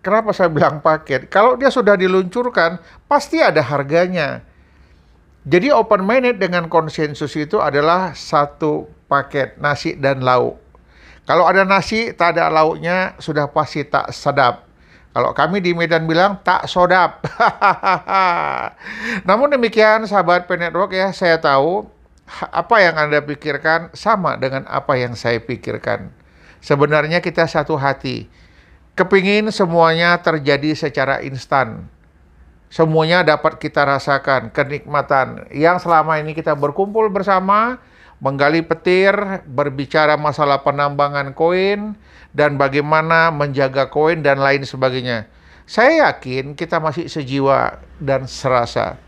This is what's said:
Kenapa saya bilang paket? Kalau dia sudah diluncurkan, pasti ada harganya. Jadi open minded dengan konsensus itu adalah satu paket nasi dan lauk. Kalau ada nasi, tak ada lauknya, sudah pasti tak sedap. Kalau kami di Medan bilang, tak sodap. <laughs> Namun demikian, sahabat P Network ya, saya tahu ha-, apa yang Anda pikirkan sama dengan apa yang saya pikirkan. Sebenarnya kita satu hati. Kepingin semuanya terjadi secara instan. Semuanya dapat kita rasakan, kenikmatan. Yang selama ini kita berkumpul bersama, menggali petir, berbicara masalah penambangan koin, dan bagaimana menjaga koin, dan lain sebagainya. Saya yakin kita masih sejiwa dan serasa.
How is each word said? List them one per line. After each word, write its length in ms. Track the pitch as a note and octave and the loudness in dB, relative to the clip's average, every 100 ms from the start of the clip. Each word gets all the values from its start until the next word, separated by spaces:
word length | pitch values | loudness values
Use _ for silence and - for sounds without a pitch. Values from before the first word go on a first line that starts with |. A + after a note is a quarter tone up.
Kenapa 320 | - G#3+ A3 | 0 0 0
saya 160 | F#3+ F3+ | 0 0
bilang 320 | D3+ D#3 D3+ | 4 2 2
paket? 480 | D#3+ D#3 - C3+ - | 0 0 0 -4 0
Kalau 240 | F#3+ A3+ B3 | 2 4 4
dia 80 | C4+ | 2
sudah 320 | C4 G#3 G3+ | 2 2 4
diluncurkan, 800 | F#3 F#3 F#3 A#3+ B3 A#3+ E3+ F3 - - | 4 2 0 -2 -4 0 0 -2 -14 -20
pasti 400 | _ C#4+ C#4 D#4+ | _ -2 0 0
ada 160 | C#4 D#3 | 2 2
harganya. 800 | B2+ C#3+ C#3 D#3+ F3+ F3+ C#3+ B2+ - _ _ _ _ _ _ _ _ _ | 0 -2 0 0 0 -2 -4 -6 -14 _ _ _ _ _ _ _ _ _
Jadi 240 | - E3+ A#3+ | 0 2 4
open 320 | A#3+ A3 G3+ | 2 4 2
minded 400 | F#3+ B3 B3 A3 | 2 2 0 0
dengan 320 | F#3 F3 E3 | -2 -2 0
konsensus 640 | E3 D#3+ - D#3 C#3+ D3 D#3+ | 0 0 -2 -4 -4 -6 -6
itu 240 | D3+ G#3+ | -4 -2
adalah 560 | D3+ C#3 D3+ F3 F#3 C#3 | 0 2 2 2 -2 -8
satu 720 | - D#3 D3 - D#3 D3+ D3+ - | -2 0 -2 -2 -4 -4 -8 -20
paket 560 | _ C#3 C3+ D3 B2+ - | _ -2 -2 -4 -4 -4
nasi 400 | D3 C#3+ E3 - | -4 -2 -4 -2
dan 240 | C#3 C3+ | -2 0
lauk. 320 | B2+ B2+ A#2+ - _ _ _ _ - - - | 2 2 0 -6 _ _ _ _ -20 -20 -2
Kalau 180 | D3+ E3+ | 2 4
ada 160 | F#3 | 4
nasi, 480 | F#3+ F#3+ - A3 A3+ | 2 2 0 -4 -4
tak 240 | - F3 | 0 0
ada 160 | E3+ D#3+ | 2 2
lauknya, 640 | D#3+ D#3 D#3+ D#3+ F3+ F#3 - | 2 2 0 -4 -4 -4 -8
sudah 240 | - D3+ C#3+ | -6 -4 -2
pasti 400 | - D3+ - C#3+ | -2 -4 -6 -4
tak 240 | C#3+ - | -4 -4
sedap. 560 | - D3 C3+ B2+ A#2+ _ _ _ - _ | -4 -2 2 2 2 _ _ _ -20 _
Kalau 160 | - B2 | -4 -2
kami 320 | A2+ D#3 G3+ | 0 0 0
di 80 | F3+ | -2
Medan 400 | E3+ E3+ E3 D#3+ | -2 0 0 0
bilang, 320 | E3 F#3 G3 | 2 2 0
tak 240 | - F3+ - | -2 -2 -2
sodap. 560 | - F3+ F#3 E3+ - - - A3+ - G3+ F3+ G3 F3+ - F#3+ | 0 2 4 2 -2 -12 0 0 2 0 0 0 -2 -2 0
<laughs> 1080 | F#3 E3+ D3 C3 A#2 - - G#3+ G#3+ A3+ F#3 | 0 0 -2 -4 -8 -12 -18 -12 -8 -8 0
Namun 260 | G#3 C#4+ | 2 2
demikian, 560 | C#4+ A#3 A3 G#3+ A3 A3 | 2 0 4 4 4 2
sahabat 400 | G3+ E3+ F3 F3+ | 0 2 0 0
P 80 | F3+ | -6
Network 320 | E3+ E3 G3 | -4 -2 -2
ya, 240 | F#3 G3 | -2 -4
saya 240 | F3+ F3+ E3 | -2 0 2
tahu 480 | D#3+ C#3 C#3+ F#3+ G#3+ _ _ _ _ | 2 2 2 -2 -6 _ _ _ _
ha-, 240 | - - | -12 -8
apa 320 | - E3+ A#3 | -6 2 4
yang 160 | F3+ D#3+ | 4 2
Anda 240 | D3+ D3 | 0 0
pikirkan 720 | C#3+ C#3+ D3+ C#3 D#3+ D#3+ E3+ | -2 -8 -6 -4 0 -2 -2
sama 480 | - G#3 A3 D#3+ A#2 | -8 -2 0 0 -2
dengan 240 | C3 C3+ - | -4 -6 -6
apa 320 | C3+ - C3+ | -6 -2 -2
yang 160 | B2 | -2
saya 240 | A#2+ A#2+ A#2 | -4 -4 -4
pikirkan. 720 | A2+ A#2 - A2 A2+ G#2 F#2+ - _ _ - - | -4 -10 -8 -8 -6 -6 -8 -18 _ _ -20 -20
Sebenarnya 640 | - C#3+ D3 D3+ D3+ F3 | -2 0 2 2 2 -2
kita 240 | F3 E3+ E3 | -2 -2 0
satu 320 | E3 D3 D#3 | 0 -2 -2
hati. 480 | C#3 C3+ C3+ A#2+ - _ - _ _ - _ - | -2 -2 -6 -8 -10 _ -20 _ _ -20 _ -4
Kepingin 560 | F#3 G3+ F#3 G#3 G#3+ | 2 2 2 0 0
semuanya 640 | G#3+ F#3+ E3+ E3 D#3+ E3+ F3 | -2 0 4 4 4 2 2
terjadi 560 | E3+ D#3+ C#3 C#3+ D3 | 0 -2 0 0 0
secara 480 | D3+ D#3 C#3 C3+ C#3 | -2 -4 -2 -2 -2
instan. 640 | C#3 C3 - C#3 A#2+ A2 F2 _ _ _ _ _ - _ _ | -4 -10 -2 0 0 -4 -16 _ _ _ _ _ -20 _ _
Semuanya 480 | - D#3+ D#3+ D#3+ F3 | 0 2 2 2 2
dapat 400 | E3 D3+ D#3 - | 2 2 0 -4
kita 240 | D3+ - C#3 | -6 0 0
rasakan, 640 | C#3 C#3+ C#3 C#3 C3 A#2 | 0 0 -2 2 -2 -2
kenikmatan. 960 | - C3+ C#3+ - C#3+ C3+ C#3 B2 A#2+ - | -4 -4 -4 -6 -4 0 0 0 -4 -12
Yang 320 | C#3 D#3+ F3 E3+ | 0 2 2 2
selama 320 | E3 D#3 D#3 | 2 4 0
ini 160 | D3+ | -4
kita 240 | D#3 D#3+ D3 | -6 -4 -2
berkumpul 480 | C#3+ D3 G3 G#3+ A3 | -2 -2 -4 0 0
bersama, 720 | G3 G3+ F#3+ F#3 G3+ A#3 B3 _ _ - - | 0 0 0 2 2 0 -4 _ _ -20 -6
menggali 400 | C3+ C#3 C#3+ E3 | -4 0 2 2
petir, 560 | E3 E3 - F3+ G3 G3+ G3+ F#3+ - | 0 -2 2 2 4 2 -2 -8 -8
berbicara 640 | B2+ C#3+ C3 C3+ D#3 D3+ D3+ | -4 -4 -4 -2 2 2 2
masalah 400 | D3+ C#3 D3 C#3 | 0 0 0 2
penambangan 720 | D3+ C#3+ C#3+ C#3+ C#3+ C#3+ C#3 | 0 0 -2 0 -2 -2 -6
koin, 640 | C3+ D#3+ F3+ F#3+ G#3 G#3 G#3 - - - - | -2 0 2 0 -2 -6 -12 -18 -20 -18 0
dan 240 | D3 C#3+ | 0 2
bagaimana 720 | C#3 C3+ D3 D#3 D#3+ E3 E3 | 0 0 0 0 2 2 2
menjaga 560 | D3+ D3 C3+ C3+ C3+ C3 | 0 -4 0 -2 0 -2
koin, 320 | D3 D#3 E3 | 0 0 2
dan 160 | C#3+ C#3 | 0 2
lain 240 | C#3 C#3 | 2 0
sebagainya. 640 | C#3 C3 C3 B2+ B2+ A#2 - _ - - | -2 -2 -2 -2 -6 -6 -8 _ -20 -20
Saya 480 | - - A#3+ D#4+ B3+ | -8 2 4 4 2
yakin 400 | - C3 B2+ C3+ | 0 -6 -6 -8
kita 240 | D3 E3+ E3+ | -8 -4 -2
masih 240 | D#3 D3+ D#3 | -2 -6 -8
sejiwa 720 | D#3 C3+ C#3 C3+ C3 A#2+ - - - | -8 -4 -2 2 2 0 -4 -20 -10
dan 320 | C#3 C3+ C3 | -4 -4 -4
serasa. 720 | - C#3 B2+ A#2 - G#2+ - | -6 0 0 0 -2 -4 -6